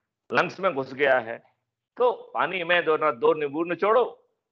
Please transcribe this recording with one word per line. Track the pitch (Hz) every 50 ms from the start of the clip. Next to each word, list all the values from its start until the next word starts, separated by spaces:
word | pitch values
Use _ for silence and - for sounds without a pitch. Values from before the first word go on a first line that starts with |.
| _ _ _ _ _ _
lungs | - 139 170 170 160 -
में | 185 185 156
घुस | 139 131 - 139
गया | 127 143 135 131 127
है, | 113 113 117 120 - _ _ _ _ _ _ _ _ _ _
तो | - 240 247 196 - - - -
पानी | 117 135 160 185 185 170
में | 165 175 175 156
दो | 160 156
ना, | 147 151 147
दो | 143 117 147 156 165
नींबू | 151 147 143 139 156 170
निचोड़ो, | 170 170 170 196 202 226 254 226 - - - _ _ _ _ _ _